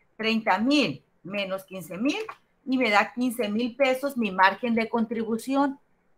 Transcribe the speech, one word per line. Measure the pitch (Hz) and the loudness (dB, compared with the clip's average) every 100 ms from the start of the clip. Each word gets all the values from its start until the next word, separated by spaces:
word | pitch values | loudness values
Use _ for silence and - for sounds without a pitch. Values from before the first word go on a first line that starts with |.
| _ - | _ -4
treinta | 220 220 220 190 | -2 0 2 2
mil | 240 294 196 131 - _ | 4 4 2 -2 -14 _
menos | 175 202 190 190 - | -10 -6 -4 -6 -8
quince | 190 165 175 | -14 -12 -4
mil | 262 392 440 - _ _ 269 | -4 -4 -8 -14 _ _ -4
y | 254 | 0
me | 226 | 4
da | 208 220 | 4 2
quince | 240 254 233 208 | -2 -4 -2 -2
mil | 208 240 - | -2 -2 0
pesos | 269 262 277 240 | 0 2 -2 -2
mi | 208 | -2
margen | 185 190 190 240 226 | 4 4 4 0 0
de | 220 | 0
contribución. | 240 220 233 220 226 262 277 285 269 _ _ _ | -2 -2 -2 -4 -4 -2 0 0 -2 _ _ _